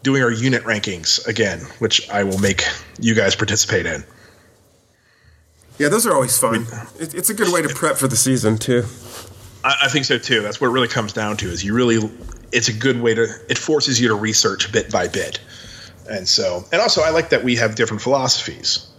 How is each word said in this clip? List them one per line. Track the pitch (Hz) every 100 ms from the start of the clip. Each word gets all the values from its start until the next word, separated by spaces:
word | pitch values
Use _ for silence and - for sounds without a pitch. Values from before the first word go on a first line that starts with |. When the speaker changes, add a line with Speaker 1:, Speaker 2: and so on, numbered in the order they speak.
Speaker 1:
doing | 135 135
our | 120
unit | 113 131 117
rankings | 113 110 107 90 82 - -
again, | 107 101 85 - -
which | 110 - -
I | 104 98
will | 95
make | 101 98 - - - -
you | 113 110
guys | 98 -
participate | 107 104 - 78 -
in. | 76 - - - - _ _ _ _ _ _ _ _ _ _ _ _ _ -
Speaker 2:
Yeah, | -
those | 214 233
are |
always | 147 131 -
fun. | 120 113 117 113 - -
Speaker 1:
We | 160
Speaker 2:
It, | -
it's | 180
a |
good | 208 185
way | 175
to | 147
prep | 139 156 139
for | 135
the | -
season, | 131 127 107 110
too. | - 123 117 - - - - - - -
Speaker 1:
I, | 131 135
I | 139
think | 143
so, | 123 123
too. | - 117
That's | 104 -
what | 127
it |
really | 127 117
comes | 127 104
down | 113 107 104
to, | 95
is | 85
you | 98
really, | 113 120 113 107 - - - -
it's | 123 113
a |
good | 110 135 123
way | 117 110
to, | 110 - -
it | 123
forces | - 151 139 117
you | 120
to | 104
research | 110 107 107 95 98
bit | 110 -
by | 107 90
bit. | 95 87 - - - - - - - -
And | 104 92
so, | 110 95 90 -
and | 170
also | 226 -
I | 160
like | 160 160
that | 127 123
we | 117
have | 113 110
different | 110 107
philosophies. | 123 139 127 - - 73 - - -